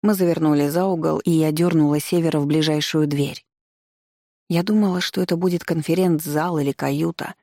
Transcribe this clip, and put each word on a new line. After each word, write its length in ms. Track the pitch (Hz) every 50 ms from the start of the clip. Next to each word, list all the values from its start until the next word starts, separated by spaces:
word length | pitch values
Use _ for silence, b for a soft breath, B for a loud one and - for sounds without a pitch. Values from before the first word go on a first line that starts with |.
| -
Мы 120 | 208 214
завернули 540 | 190 190 170 165 165 160 156 151 147 143 143
за 180 | 147 175 185
угол, 320 | 196 185 165 160 160 156 156
и 120 | - -
я 200 | 170 160 156 156
дёрнула 480 | 151 156 170 175 170 160 151 147 147 147
Севера 400 | 147 - - 175 165 165 151 156
в 80 | 143
ближайшую 600 | 143 151 160 156 156 151 151 147 - - 156 151
дверь. 380 | 147 143 143 143 135 131 - _ _ _ _ _ _ _ _ _ _ _ _ _ _ _ _ _ _ _ _ _ _
Я 140 | 175 165 175
думала, 380 | 196 214 214 214 196 180 180
что 220 | 180 - - 190 185
это 140 | 175 175
будет 280 | 165 175 185 175 170 -
конференц-зал 920 | - 170 165 151 - 165 180 185 180 170 147 160 160 147 151 156 180 175 156
или 140 | 143 139 135
каюта 640 | - - 139 139 143 160 165 170 - - - - _